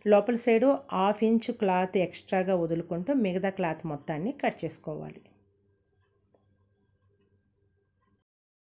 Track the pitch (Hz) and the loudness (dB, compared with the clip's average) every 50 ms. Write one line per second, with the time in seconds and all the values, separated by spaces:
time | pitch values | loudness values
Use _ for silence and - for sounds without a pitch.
0 | - 208 208 202 202 - 240 233 - 247 226 226 247 269 277 269 - - 185 185 | 2 4 4 4 4 2 0 0 2 4 4 6 6 4 2 2 -2 -4 -2 0
1 | 190 202 208 - 220 220 233 226 - - 233 - 208 190 185 185 185 185 - 196 | 2 2 2 2 2 2 2 2 0 -2 -4 -2 0 2 2 2 0 0 0 0
2 | 175 170 - - - - 202 185 185 190 190 175 170 160 170 165 170 - 175 170 | 0 -2 -4 -10 -6 -2 0 0 2 2 0 0 0 0 -2 -4 -4 -4 -6 -4
3 | 180 262 285 262 214 185 175 185 196 196 190 190 180 165 160 160 - 160 147 143 | -2 0 0 0 0 0 0 -2 -2 -2 -2 -2 -2 -4 -4 -4 -6 -8 -8 -6
4 | - - 156 147 170 240 285 - - 226 - - 165 156 - - - 160 151 156 | -6 -6 -6 -4 -4 -6 -4 -4 -4 -4 -4 -4 -8 -10 -10 -10 -12 -10 -10 -10
5 | 151 - - - - _ _ _ _ _ _ _ _ _ _ _ _ _ _ _ | -12 -14 -16 -20 -20 _ _ _ _ _ _ _ _ _ _ _ _ _ _ _
6 | _ _ _ _ _ _ _ _ _ _ 1077 _ _ _ _ _ _ _ _ _ | _ _ _ _ _ _ _ _ _ _ _ _ _ _ _ _ _ _ _ _
7 | _ _ _ _ _ _ _ _ _ _ _ _ _ _ _ _ _ _ _ _ | _ _ _ _ _ _ _ _ _ _ _ _ _ _ _ _ _ _ _ _
8 | _ _ _ _ _ _ _ _ _ _ _ _ _ | _ _ _ _ _ _ _ _ _ _ _ _ _